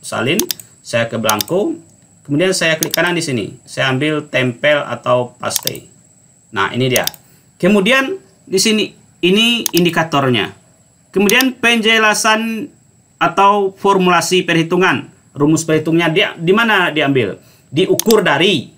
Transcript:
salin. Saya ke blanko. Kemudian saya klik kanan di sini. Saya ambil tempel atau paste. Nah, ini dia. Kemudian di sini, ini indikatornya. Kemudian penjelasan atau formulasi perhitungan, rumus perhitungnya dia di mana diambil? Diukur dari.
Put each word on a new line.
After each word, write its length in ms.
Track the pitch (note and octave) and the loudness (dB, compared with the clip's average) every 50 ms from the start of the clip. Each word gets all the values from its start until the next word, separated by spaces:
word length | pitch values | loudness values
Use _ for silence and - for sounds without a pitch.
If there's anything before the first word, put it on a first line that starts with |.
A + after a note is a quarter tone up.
| - | -12
salin. 400 | - G#2+ G#2+ A2 C3 E3 G#3+ - - - - - _ _ _ _ | -8 -6 -4 -2 -2 0 -2 -2 -4 -4 -12 -12 _ _ _ _
Saya 240 | - - A#2 A#2 A#2 | -4 -2 -2 -2 -2
ke 80 | - | -4
blanko. 720 | A2+ A2 A2 G#2+ G#2 - - D#3+ F#3 G#3 E4 D#4+ - - - _ _ _ _ _ _ | -4 -2 -2 0 -2 -2 -2 -2 -2 -2 -2 -6 -8 -14 -20 _ _ _ _ _ _
Kemudian 320 | _ - C#3+ D3 F3 F#3+ F#3 | _ -4 -2 0 0 0 0
saya 240 | - F3 E3 D#3+ D#3+ | 0 0 -2 0 0
klik 160 | D#3+ C#3+ - | -2 -2 0
kanan 240 | - E3 F3 F3 E3+ | -2 -2 0 -2 -2
di 60 | - | -4
sini. 320 | D3 C3 A#2 F#2+ - - - _ | -4 -4 -4 -6 -8 -12 -16 _
Saya 240 | - - - C3+ C3+ | -14 -6 -4 -2 -2
ambil 320 | C3 C3 C#3+ D#3 D#3 D3+ D3 - | -2 -2 -2 -2 -2 -4 -6 -4
tempel 560 | - C#3+ B2+ B2+ A#2 - - D3 D3+ D3 - | -2 -2 -2 -2 -4 -2 0 2 2 2 0
atau 480 | - A#2+ A#2 - B2 B2 B2 B2 A#2+ - _ | -4 -8 -8 -2 0 0 0 0 -4 -8 _
paste. 480 | - - - - - - - - - - _ _ _ _ _ _ _ _ _ _ _ _ - | -8 -6 -6 -4 -4 -6 -8 -8 -14 -20 _ _ _ _ _ _ _ _ _ _ _ _ -6
Nah, 160 | G2+ G2 - | -4 -4 -2
ini 160 | - A#2+ B2+ C3 | -2 -2 -2 0
dia. 160 | B2 G#2+ F2 - - - _ _ _ _ _ _ _ _ | 0 -2 -2 -4 -8 -14 _ _ _ _ _ _ _ _
Kemudian 560 | - F3+ G#3+ G#3 F#3+ G#3+ B3+ C4+ C4+ C4+ F#4+ F#4+ - _ _ _ _ | 0 2 2 2 2 2 2 2 0 -2 -6 -10 -12 _ _ _ _
di 140 | - - F#3+ | -4 -2 0
sini, 320 | - A3+ G#3+ G#3+ G3 - - _ _ _ _ _ - | 0 2 0 0 -2 -4 -8 _ _ _ _ _ 0
ini 400 | F3 F#3 G#3+ A#3 A#3 A#3+ A#3 E3+ - - | 2 2 2 2 2 0 0 -2 -2 0
indikatornya. 800 | F3 F3 E3+ E3 E3+ E3+ D#3+ - C#3+ C#3 C3 B2 A2+ F2+ - - - _ _ _ _ _ _ _ _ _ _ | 2 0 2 0 0 -2 0 0 0 0 2 0 0 -2 -4 -8 -16 _ _ _ _ _ _ _ _ _ _
Kemudian 480 | - G3 G3+ G3+ G#3+ B3 C4 C4 B3+ - | -2 0 2 4 4 2 2 0 -2 0
penjelasan 1120 | - A#3 A#3 A#3 G#3 A3 A3+ A3+ A3 G#3+ G#3 G#3 - A3 A3 A3 A3+ A3+ A3+ A3 - - _ _ _ _ _ _ _ _ _ _ | 0 0 2 2 2 2 2 4 2 2 2 2 2 0 0 0 0 -6 -6 -8 -8 -12 _ _ _ _ _ _ _ _ _ _
atau 560 | D#3+ E3+ E3+ G3 G3 G3+ G3+ G#3 G3 F#3+ F#3+ | -2 -2 2 2 4 4 4 2 0 -2 -4
formulasi 720 | - - G3 G3 F#3+ F3+ F3+ F3 E3+ E3 - F3+ F#3 E3+ | -2 0 0 2 4 2 4 2 2 2 2 0 0 0
perhitungan, 640 | - E3+ E3 D#3+ D#3+ F3+ F3 F#3 F3+ D#3 A2+ - - _ _ _ _ _ | 0 0 0 0 0 0 2 2 2 0 -2 -6 -12 _ _ _ _ _
rumus 320 | C3 C#3+ D3+ D#3+ D3+ - | -2 2 2 2 0 0
perhitungnya 480 | - D#3 D#3 D#3 E3 D#3+ E3+ E3+ D#3+ D#3+ | 0 -2 -2 0 0 0 0 2 2 0
dia 240 | F3+ - - - - | 0 0 -2 -4 -6
di 160 | E3 E3 F#3+ | 0 2 2
mana 400 | A3 A#3 A3+ G#3+ G3 F3 D#3+ D3 | 2 2 2 2 2 0 0 0
diambil? 480 | D3+ D3 C#3 C#3 C3 A2+ F#2+ F2+ - _ _ _ _ _ _ - | 0 0 2 2 0 0 -2 -4 -10 _ _ _ _ _ _ -2
Diukur 480 | C#3+ F#3+ F#3 F#3 - - G#3+ A3+ G#3+ | -2 0 0 0 0 2 2 2 4
dari. 480 | F#3 E3+ C#3+ C3+ E3 G3 G3 C3+ G#2+ - - | 4 2 0 2 2 0 0 -2 -4 -8 -18